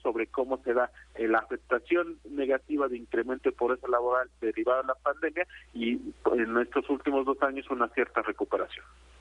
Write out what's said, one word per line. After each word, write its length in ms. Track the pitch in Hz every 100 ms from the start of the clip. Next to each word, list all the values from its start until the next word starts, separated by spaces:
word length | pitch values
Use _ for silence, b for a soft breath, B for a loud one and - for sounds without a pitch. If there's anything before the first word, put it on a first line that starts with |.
sobre 240 | 131 113 113
cómo 340 | - 127 127 123
se 80 |
da, 180 | 120 120 B B -
eh, 100 | 113
la 140 | 113
afectación 800 | 110 135 - 175 - 175 170 160 -
negativa 600 | 143 135 131 - 147 135
de 80 | 123
incremento 520 | 117 117 120 117 135
de 60 | -
pobreza 320 | 120 127 127
laboral 420 | 120 120 127 127 _
derivada 400 | 113 110 113 127
de 60 | 131
la 80 | 127
pandemia 520 | 143 143 160 156 180 B B
y, 220 | 117 117 123
pues, 460 | - - 110 120
en 160 | 113 117
estos 320 | 117 143 -
últimos 360 | 135 151 139 135
dos 160 | 135
años 220 | 139 135 -
una 180 | 127 117
cierta 340 | - 120 -
recuperación. 600 | 107 101 101 95 - - - - - -